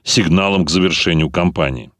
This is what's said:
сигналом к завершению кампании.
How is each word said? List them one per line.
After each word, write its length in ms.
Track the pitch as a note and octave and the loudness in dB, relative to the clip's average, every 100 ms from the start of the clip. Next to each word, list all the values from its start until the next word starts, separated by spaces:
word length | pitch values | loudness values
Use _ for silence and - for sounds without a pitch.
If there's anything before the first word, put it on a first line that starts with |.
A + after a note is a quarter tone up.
сигналом 600 | - - F2 F#2 G2 G2 | -4 0 2 2 2 0
к 60 | D#2 | 0
завершению 600 | F2+ F#2 D#2+ - E2 D#2 | 0 0 0 0 0 0
кампании. 600 | F2 F2 F2 D2 B1+ G#1+ _ | 0 -2 0 -2 -4 -12 _